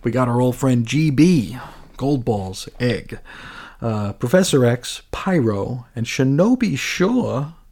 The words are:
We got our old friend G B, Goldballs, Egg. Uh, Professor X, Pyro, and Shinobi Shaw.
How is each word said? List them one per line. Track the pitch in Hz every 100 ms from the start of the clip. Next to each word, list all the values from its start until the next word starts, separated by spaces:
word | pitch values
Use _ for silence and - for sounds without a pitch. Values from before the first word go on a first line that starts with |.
We | 120
got | 120 123
our | 120
old | 127 123
friend | 131 123 117
G | 139 156
B, | 131 165 170 104 123 - - - -
Goldballs, | 135 143 120 104 95 95 - -
Egg. | 123 110 - - - - - - - -
Uh, | 117 107 104
Professor | - 123 185 190 143
X, | 120 120 - - -
Pyro, | - - 180 113 101 110 123 -
and | - 117
Shinobi | - 135 139 202 254 98 131
Shaw. | - - 185 247 110 139 147 - _